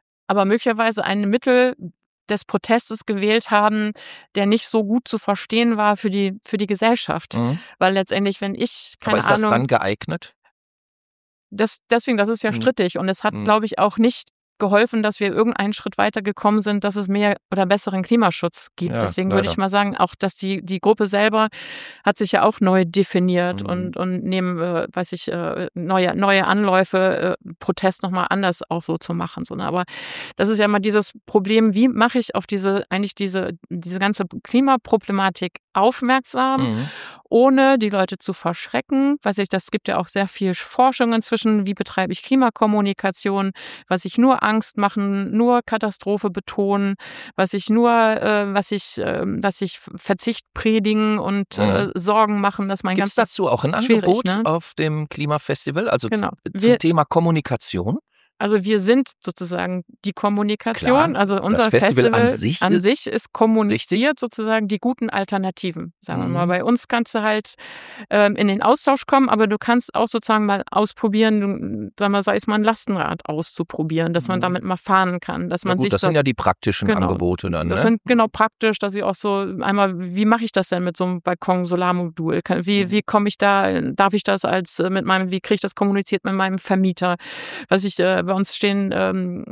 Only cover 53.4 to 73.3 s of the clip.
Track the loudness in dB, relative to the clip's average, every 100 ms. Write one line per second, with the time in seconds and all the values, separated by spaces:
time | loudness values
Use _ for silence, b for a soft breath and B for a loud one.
53.4 | 0 0 0 0 2 4 4 2 2 0
54.4 | 0 -2 -4 -4 -2 -2 -4 -6 -2 -2
55.4 | -2 -6 -4 -4 -2 -2 0 -2 -4 -6
56.4 | -10 0 2 4 4 2 2 2 2 2
57.4 | 0 -4 -4 -4 -2 -4 -6 _ _ -6
58.4 | 0 0 2 2 4 2 2 -6 -12 -10
59.4 | -8 -6 -4 -6 -8 -10 -8 -2 0 0
60.4 | 0 -2 -4 -2 2 4 4 2 0 0
61.4 | 2 2 4 4 4 4 4 4 4 2
62.4 | -2 0 2 4 2 0 -2 -4 -4 0
63.4 | 2 4 2 0 0 0 2 0 -4 -4
64.4 | -2 0 0 -2 -2 -2 -2 -4 -2 -2
65.4 | -2 -4 -6 -6 -10 -14 -8 -4 -2 0
66.4 | 0 0 0 0 0 -4 -2 -2 0 -2
67.4 | -4 -12 B B B B -2 2 4 4
68.4 | 0 2 2 2 2 0 2 2 4 4
69.4 | 2 0 2 0 0 -2 0 -2 0 0
70.4 | 2 0 -2 0 0 0 0 2 4 2
71.4 | 0 -4 -6 -8 -8 -2 0 2 2 0
72.4 | 0 0 2 0 -2 -2 -2 -4 -6